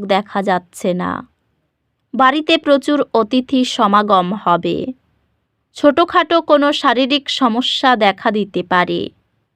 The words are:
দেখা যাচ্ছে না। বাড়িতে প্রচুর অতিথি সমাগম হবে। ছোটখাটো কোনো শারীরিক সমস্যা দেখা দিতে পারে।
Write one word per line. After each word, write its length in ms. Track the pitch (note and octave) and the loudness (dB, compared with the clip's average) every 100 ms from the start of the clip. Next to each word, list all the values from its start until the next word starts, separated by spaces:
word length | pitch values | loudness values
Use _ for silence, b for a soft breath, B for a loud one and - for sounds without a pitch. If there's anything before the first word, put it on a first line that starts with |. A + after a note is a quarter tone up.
| G3+ | -2
দেখা 340 | G3 G3+ G3+ | -2 -2 -4
যাচ্ছে 480 | G3 F3+ F3+ - F#3+ | -2 -4 -6 -8 -4
না। 180 | F3+ F3+ - - _ _ _ _ _ _ _ _ | -4 -6 -8 -12 _ _ _ _ _ _ _ _
বাড়িতে 400 | A#3 C4 D4+ D#4 E4 | 0 0 0 0 0
প্রচুর 400 | D4+ C#4 D4 D4 - | 2 0 2 -2 0
অতিথি 480 | A3+ G#3+ B3+ B3 B3+ B3 | -2 0 -2 0 -2 -2
সমাগম 580 | - G#3 G#3 G#3 F#3+ F3+ G3+ | 0 2 2 2 2 0 -2
হবে। 340 | F3+ F3 F3 - C4 - _ _ _ _ _ _ _ - | 0 0 -2 -6 -8 -12 _ _ _ _ _ _ _ 0
ছোটখাটো 600 | D4 C#4 E4+ F4+ E4 E4+ | 2 2 0 0 0 0
কোনো 260 | E4 C#4+ C#4+ | 2 2 2
শারীরিক 520 | D4 C#4 A#3 C4 C#4+ - | 0 0 0 0 -2 -4
সমস্যা 600 | - B3 A3+ - - C4+ A#3 | -2 -2 -2 -4 -2 0 2
দেখা 320 | G#3 G3 A#3+ | 0 0 -2
দিতে 320 | G#3+ G3+ F3+ | -2 -4 -6
পারে। 380 | F3+ F3+ F3+ E3+ - _ _ _ _ | -2 0 0 -4 -8 _ _ _ _